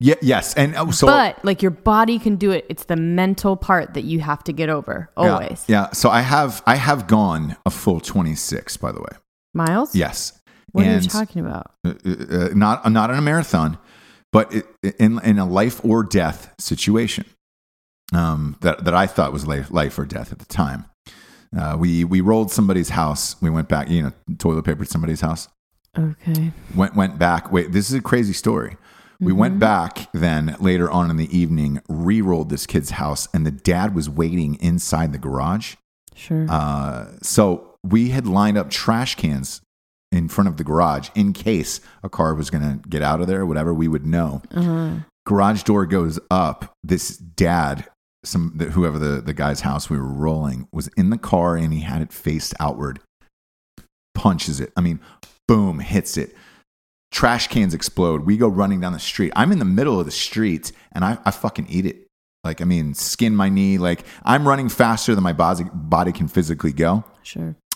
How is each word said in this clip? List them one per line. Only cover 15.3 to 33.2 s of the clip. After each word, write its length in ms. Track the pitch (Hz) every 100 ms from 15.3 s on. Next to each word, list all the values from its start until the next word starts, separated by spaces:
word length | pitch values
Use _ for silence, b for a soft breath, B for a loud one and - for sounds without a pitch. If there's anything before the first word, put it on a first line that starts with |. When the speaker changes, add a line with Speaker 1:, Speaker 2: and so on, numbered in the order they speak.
| 101
Speaker 1:
a 80 | 92
life 340 | 92 117 120
or 180 | 117 113
death 500 | 104 101 80 - - -
situation. 680 | - - - 110 117 - - _ _ _ _ _ _ _ - 85
Um, 400 | 82 78 76 71
that, 240 | 87 78
that 100 | 90
I 120 | 87 95
thought 260 | - 71
was 140 | 71 76
life, 240 | 71 69
life 280 | 82 71 -
or 60 |
death 280 | 71 62 -
at 60 | -
the 60 | -
time. 400 | - 71 67 - _ B B B B B 85
Uh, 200 | 78 80
we, 260 | 87 85
we 160 | 85 92
rolled 300 | 92 110 104
somebody's 380 | - 101 92 82
house. 460 | 90 78 76 - -
We 80 | 82
went 180 | 80 78
back, 200 | 78 69
you 140 | 85
know, 100 | 71 - - -
toilet 260 | 85 80
papered 240 | 78 76 -
somebody's 320 | 82 80 78
house. 280 | 80 82 - _ _ _ _ -
Speaker 2:
Okay. 560 | 160 151 170 160 160 160 -
Speaker 1:
Went, 220 | 90 98 104
went 220 | 95 76
back. 340 | 87 85 -
Wait, 180 | 90 85
this 160 | 92 101
is 40 |
a 60 | 131
crazy 300 | - 123 104
story. 440 | 92 107 107 58 - b b b b
We 120 | 180
went 220 | 95 117
Speaker 2:
Mm-hmm. 60 | 196
Speaker 1:
back 480 | 110 98 82 - -
then 440 | 85 85 78 78 73
later 320 | 95 90 85
on 180 | 87 85
in 60 | 80
the 200 | 78 90
evening, 440 | 85 80 73 71 -
re-rolled 600 | 80 85 110 95 82 78
this 160 | 71 -
kid's 240 | 80 71
house, 380 | - 76 71